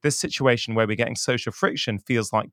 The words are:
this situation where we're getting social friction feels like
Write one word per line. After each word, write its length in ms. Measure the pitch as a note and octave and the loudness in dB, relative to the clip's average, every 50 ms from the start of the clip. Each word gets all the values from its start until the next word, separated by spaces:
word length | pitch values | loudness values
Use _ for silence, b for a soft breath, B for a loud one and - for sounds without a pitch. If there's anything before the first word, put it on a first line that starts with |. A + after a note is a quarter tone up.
this 160 | - D3 C#3+ - | -2 -2 0 0
situation 560 | - - - - C3+ B2+ A#2+ A2+ - - A2+ | -4 -4 -2 2 4 4 4 4 0 -2 2
where 120 | A2+ A2+ G#2 | 2 2 2
we're 80 | G#2+ | 2
getting 180 | F#2 A#2 - A#2 | 0 0 -2 -2
social 360 | - - - B2 A#2 - A2+ | -4 -2 0 -2 -2 -2 -6
friction 460 | - - - G3 - - - - G#2 G2 | -4 -2 -2 -2 -2 -2 -4 -4 -4 -4
feels 320 | _ - B2+ A#2 G#2+ - | _ 0 0 0 0 0
like 180 | - A2 - - | 0 -2 -2 -2